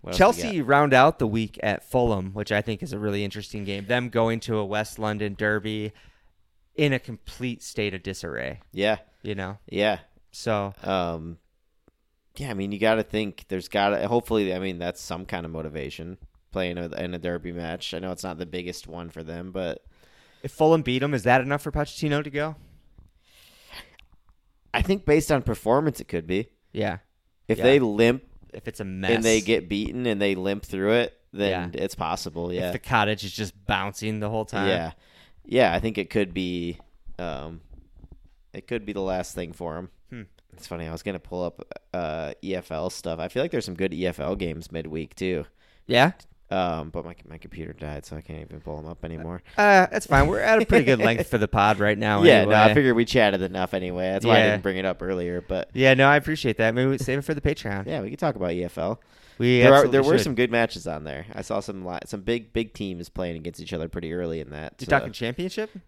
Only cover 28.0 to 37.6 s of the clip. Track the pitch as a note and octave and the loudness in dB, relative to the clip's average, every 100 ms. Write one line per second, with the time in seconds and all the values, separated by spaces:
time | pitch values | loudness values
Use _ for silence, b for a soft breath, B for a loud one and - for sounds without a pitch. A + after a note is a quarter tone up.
28 | A2+ C3 - - - - A2+ - G2 F#2+ | 4 4 -6 -20 -20 -14 -14 -10 -10 -4
29 | F#2+ A2+ A2+ A2 G2 A2+ F2 G2+ G#2+ B2 | 0 2 4 2 4 0 2 -4 -4 -4
30 | B2 G2+ G2+ F#2 F#2 G2+ - F#2+ G2 A#2 | -2 2 2 2 -2 -4 -6 -2 2 2
31 | A#2 _ _ G2 G2+ F#2 F2 E2 G2 - | 0 _ _ -2 -2 -2 -4 -4 -6 -4
32 | D#2+ F2 - D#2+ F2 F2+ F2+ F#2 - A#2+ | -4 -4 -6 -8 -6 -4 -4 -6 -2 0
33 | G#2 G#2+ G2 - G2+ G2+ G2 G2 G2 F#2+ | 0 -2 -8 -8 -8 -8 -4 -4 -4 -6
34 | A2 G#2+ G#2 A2 G#2+ G#2+ G2+ F2+ E2 - | -8 -6 -4 -4 -4 -2 0 0 -4 -10
35 | b b b b - B2 G#2+ E2+ A2 G#2 | b b b b -2 4 4 4 -2 -4
36 | F#2+ A2 F#2+ F2 F2+ F2 E2+ E2 - _ | -2 0 0 -2 -4 -4 -6 -8 -16 _
37 | - - F2 C#2 D#2 E2 | -14 -8 -8 -8 -10 -16